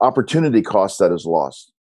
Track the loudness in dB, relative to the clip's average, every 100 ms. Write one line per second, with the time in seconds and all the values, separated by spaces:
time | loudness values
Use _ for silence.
0 | 0 0 -2 0 2 0 2 0 0 0
1 | 0 0 -2 -2 -2 -8 -20 _